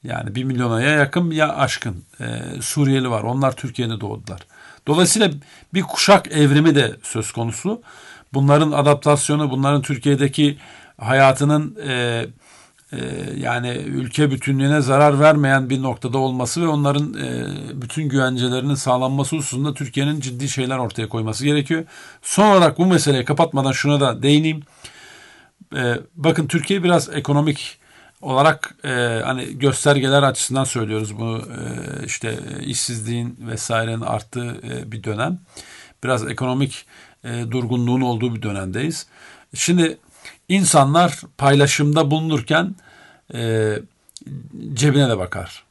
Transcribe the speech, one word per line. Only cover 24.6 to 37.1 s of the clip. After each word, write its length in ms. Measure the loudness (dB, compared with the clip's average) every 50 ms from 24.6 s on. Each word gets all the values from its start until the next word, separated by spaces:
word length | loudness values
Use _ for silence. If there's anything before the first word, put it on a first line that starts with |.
| -10 _ _ _ -20 -20 -20 -20 -20 -20 -20 -20 -20 -20 -20 _ _ _ _ _ -20 _ -6
E, 200 | -4 -2 -2 -2 -4 -6 _ _
bakın 320 | 0 2 2 2 2 0 0
Türkiye 360 | -2 -2 0 0 -2 0 2
biraz 260 | 4 2 2 2 0
ekonomik 680 | -6 -6 -2 0 2 2 2 0 -2 -4 -6 -14 -16 _ _ _ _ -20 -20 _ _ _
olarak, 540 | -8 -2 2 4 4 4 4 2 -6 -12 -12 _ -8
e, 380 | -4 -2 0 0 0 0 -2 -2
hani 340 | -4 -4 -6 -6 -10 -6 0
göstergeler 640 | 0 0 0 2 2 2 4 4 2 4 4 4 4
açısından 400 | 4 0 0 -4 -4 -2 -2 -2
söylüyoruz 540 | -2 -2 -4 -4 -4 -4 -4 -4 -6 -8 -8
bunu, 200 | -6 -6 -6 -6
e, 680 | -8 -12 -12 -12 -10 -10 -10 -10 -10 -10 -10 -10 -10
işte, 340 | -10 -10 -8 -6 -8 -8 -8 -10 -10 -12 -10
e, 40 | -10
işsizliğin 720 | -8 -6 -6 -6 -6 -6 -8 -8 -6 -6 -6 -6 -8 -10 -12
vesairenin 600 | -12 -10 -10 -8 -6 -2 -2 -2 -2 -2 -4 -6
arttığı, 600 | -4 -4 -6 -6 -6 _ -10 -10 -8 -8 -10 -12 -12 -12
e, 200 | -12 -10 -10 -10
bir 120 | -12 -10 -8
dönem. 360 | -6 -4 -4 -2 -4 -4 -6 _ _ _ -20 -20 -20 -20 -20 -20 -20 _ _ -2
Biraz 240 | -2 -2 -2 -2 -6
ekonomik, 580 | -6 -6 -4 -2 0 0 -2 -2 -4 -10 -18 _ -20 -20 -20 -20